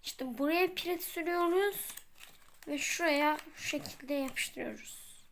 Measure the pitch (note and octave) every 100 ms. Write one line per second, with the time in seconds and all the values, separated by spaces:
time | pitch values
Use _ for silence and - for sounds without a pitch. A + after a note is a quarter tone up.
0 | - - C4 A#3 C#4+ E4 F4+ F4+ E4+ F4
1 | - - E4 F4 F4 F4+ G4+ F#4+ - -
2 | - - - - - - - D4 - -
3 | E4+ C#4+ D4+ D4+ D#4+ - - D4+ C#4+ -
4 | C4+ C#4+ C4+ - - - A#3+ A3 - -
5 | - - -